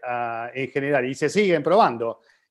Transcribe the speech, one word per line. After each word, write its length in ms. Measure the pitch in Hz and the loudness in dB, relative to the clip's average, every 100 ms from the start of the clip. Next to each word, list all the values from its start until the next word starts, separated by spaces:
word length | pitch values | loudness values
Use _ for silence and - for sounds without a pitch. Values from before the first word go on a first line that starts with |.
| 127 | -6
a, 440 | 120 120 117 120 | -6 -4 -6 -8
en 160 | 127 131 | -8 -6
general, 360 | 143 139 143 123 | -4 0 0 0
y 100 | 135 | -2
se 120 | 147 | -2
siguen 360 | 180 202 160 | 2 2 2
probando. 580 | 151 196 180 117 117 - _ _ _ | 4 4 4 2 -6 -8 _ _ _